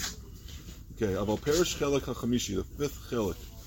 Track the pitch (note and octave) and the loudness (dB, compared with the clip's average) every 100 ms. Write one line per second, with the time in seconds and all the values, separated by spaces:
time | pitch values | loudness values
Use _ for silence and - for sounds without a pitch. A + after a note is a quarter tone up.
0 | - - - - - - - - - - | -6 -6 -12 -14 -12 -12 -12 -14 -12 0
1 | G#2+ F#2+ G#2 G#2 C#3+ E3 E3+ - C#3+ C#3 | 2 2 2 2 4 4 4 2 2 2
2 | C3+ A#2 A#2+ A#2+ - F#2 - - C#3+ - | 2 -2 2 2 2 -2 -2 -2 -4 -4
3 | - A#2+ F#2+ - - - | -2 2 2 0 -8 -14